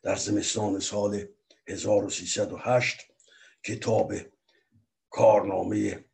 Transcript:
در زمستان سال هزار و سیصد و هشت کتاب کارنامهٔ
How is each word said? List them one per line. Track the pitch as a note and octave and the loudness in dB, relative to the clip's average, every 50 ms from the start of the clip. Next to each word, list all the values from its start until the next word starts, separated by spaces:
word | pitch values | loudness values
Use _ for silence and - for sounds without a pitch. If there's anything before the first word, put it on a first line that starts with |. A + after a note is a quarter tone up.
در | - - - | -2 -4 -4
زمستان | - - - G#2 G2+ - - - A2 G#2+ - - G2 | -4 -2 -2 -2 -2 -2 -2 -2 -2 -2 -2 -2 -4
سال | - - G#2+ G#2 G2+ G2 G2+ G#2 G2+ - _ _ _ _ _ _ _ | -4 -4 -4 -2 -2 -2 -2 -4 -8 -10 _ _ _ _ _ _ _
هزار | - F#2+ - - G2+ G#2+ G2+ G2 | -12 -10 -6 0 2 2 2 2
و | F#2+ | 0
سیصد | - - F2+ - - - G#2 - | -6 -8 -6 -4 -2 -2 -2 -4
و | C#3 | -4
هشت | - - - B2 B2 B2 - - - - _ _ _ _ _ _ _ - - _ _ - | -6 0 2 2 4 2 0 -4 -6 -14 _ _ _ _ _ _ _ -20 -20 _ _ -8
کتاب | - B2+ A2 - - A2+ - - - G#2+ G#2+ - - _ _ _ _ _ _ _ _ _ _ _ _ _ _ _ _ | -8 -8 -4 0 0 2 2 2 0 -2 -8 -8 -12 _ _ _ _ _ _ _ _ _ _ _ _ _ _ _ _
کارنامهٔ | - - A2+ A2 G#2+ G#2 - G#2 F#2+ F#2 F2+ G2 G#2 G#2+ G#2 G2+ F#2 - - _ | 0 6 6 8 8 6 4 2 -2 -2 -2 -2 -2 0 0 -2 -4 -6 -14 _